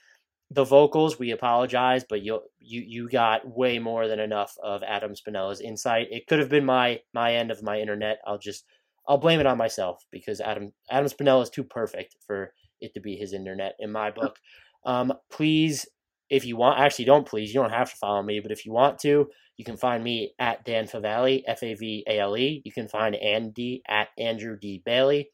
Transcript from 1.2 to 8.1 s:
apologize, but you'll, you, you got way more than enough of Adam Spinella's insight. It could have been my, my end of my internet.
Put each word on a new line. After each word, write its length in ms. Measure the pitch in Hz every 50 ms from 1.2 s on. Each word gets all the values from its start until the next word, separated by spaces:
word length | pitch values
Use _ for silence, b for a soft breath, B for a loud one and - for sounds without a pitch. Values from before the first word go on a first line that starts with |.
| 127 120 113
apologize, 720 | - 127 120 117 120 127 123 123 123 127 127 131 131 127 -
but 140 | 107 104 98
you'll, 220 | 107 110 - - - _ _
you, 200 | _ 110 113 120 -
you 220 | 107 113 117 120 117
got 340 | 127 123 117 110 110 113 -
way 360 | 127 113 120 127 123 120 120
more 260 | 117 113 113 113 113
than 140 | 110 110 107
enough 340 | 107 107 107 104 101 - - - -
of 220 | 104 101 101 98
Adam 300 | 104 104 101 110 104 101
Spinella's 460 | - - 107 104 98 95 98 101 92
insight. 480 | 107 113 110 - - 127 117 113 117 - 117
It 160 | 117 - -
could 100 | 165 151
have 100 | 139 127
been 160 | 143 147 139
my, 360 | 131 127 127 123 123 120 - - _ -
my 220 | 117 117 120 117
end 160 | 117 117 113
of 100 | 110 -
my 200 | 110 104 104 107
internet. 380 | 107 107 104 104 107 107